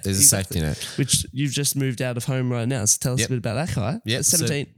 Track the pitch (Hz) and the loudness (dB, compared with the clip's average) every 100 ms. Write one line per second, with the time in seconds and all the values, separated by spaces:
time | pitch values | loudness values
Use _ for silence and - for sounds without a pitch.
0 | 98 95 - 98 92 87 78 - - - | -2 4 6 4 0 0 0 -2 -6 -4
1 | 139 - - 123 143 127 143 139 135 120 | 0 0 -2 -2 -2 0 -2 0 -2 -2
2 | 127 120 - 131 123 120 117 131 104 - | -4 -4 -2 -2 0 0 0 0 2 2
3 | 135 123 113 127 117 110 165 - 104 202 | 0 0 0 0 -2 -2 -2 -2 -2 -2
4 | 107 127 160 170 120 143 - | -2 0 2 2 2 -2 -4